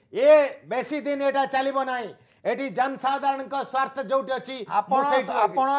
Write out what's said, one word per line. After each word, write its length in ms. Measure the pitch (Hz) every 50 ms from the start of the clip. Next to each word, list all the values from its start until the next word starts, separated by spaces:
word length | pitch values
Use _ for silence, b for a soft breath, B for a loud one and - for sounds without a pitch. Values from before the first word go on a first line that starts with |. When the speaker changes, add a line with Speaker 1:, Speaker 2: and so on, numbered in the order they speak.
| B _ -
Speaker 1:
ଏ 480 | 214 269 294 302 302 285 254 - - 135
ବେଶୀ 360 | 151 220 254 247 - 302 294
ଦିନ 200 | 220 285 285 269
ଏଇଟା 240 | 277 277 262 269 269
ଚାଲିବ 380 | 262 277 262 269 277 269 269 262
ନାହିଁ। 300 | 262 254 247 220 170 131 b b b b b -
ଏଠି 240 | 196 240 262 277 262
ଜନସାଧାରଣଙ୍କ 840 | 175 240 254 269 269 - 262 262 277 269 277 269 269 269 269 202 277 269 254
ସ୍ୱାର୍ଥ 320 | - 262 262 269 269 269 269 262
ଯୋଉଠି 280 | 190 269 269 214 262
ଅଛି, 260 | 262 254 254 262 262
ମୁଁ 180 | 254 196 - -
Speaker 2:
ଆପଣ, 340 | 208 - - 262 269 277 285
Speaker 1:
ସେଇଠି 220 | 262 262 220 254
ରହିବି। 120 | 247 233 262
Speaker 2:
ଆପଣ 260 | - - 262 262 269 277